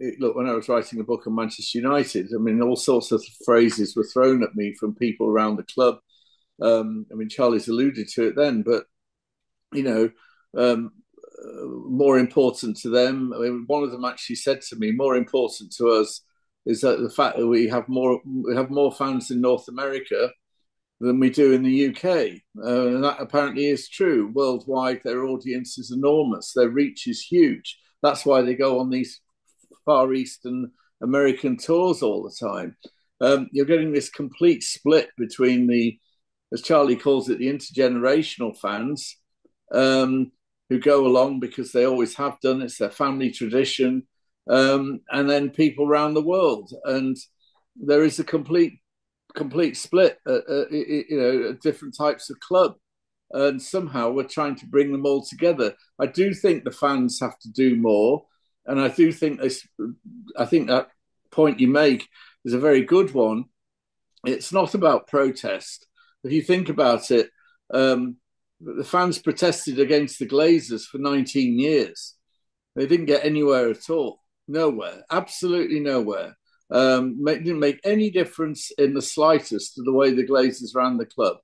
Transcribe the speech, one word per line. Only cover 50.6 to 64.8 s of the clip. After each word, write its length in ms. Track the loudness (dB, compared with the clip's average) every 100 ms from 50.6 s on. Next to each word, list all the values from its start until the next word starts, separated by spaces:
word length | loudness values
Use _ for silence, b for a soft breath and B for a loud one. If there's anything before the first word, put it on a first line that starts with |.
| -2
y-, 140 | -4 -4
y-, 160 | -4 -2
you 120 | 0
know, 320 | 0 0 -2 -4
different 340 | -4 -4 -8 -4
types 320 | -2 -2 -8
of 100 | -14
club. 340 | -2 2 2 0 _ _ _ _ _
And 320 | -2 0 -2
somehow 480 | -6 -6 -4 -4 -2
we're 140 | -2
trying 320 | -4 -4 -4 -6
to 100 | -2
bring 240 | 0 2
them 160 | 0 -2
all 180 | -2
together. 500 | -4 -2 0 2 -2 -4 b -6
I 80 | -4
do 280 | 0 -2
think 300 | 0 0 0
the 60 | -4
fans 480 | -4 -2 0 -2 -2
have 180 | -8 -8
to 120 | -10
do 240 | 0 2 4
more. 480 | 4 4 4 2 -4 _ _ _ -6
And 120 | -2
I 80 | 0
do 240 | 4 2
think 280 | 2 -4 -2
this, 240 | -4 -6 -14 -12 -10 -12 -18 -20 -14 -6
I 80 |
think 220 | 0 0 2
that 220 | 0 -2 _ _ _ _
point 300 | 2 2 4
you 80 | 4
make 400 | 6 4 2 -4 b b b
is 80 | -4
a 60 | 0
very 240 | 4 4
good 320 | 4 4 4
one. 300 | 2 0 0 -6 _ _ _ _ _ _ _
It's 280 | -6 -6 -2
not 220 | -2 0
about 320 | 2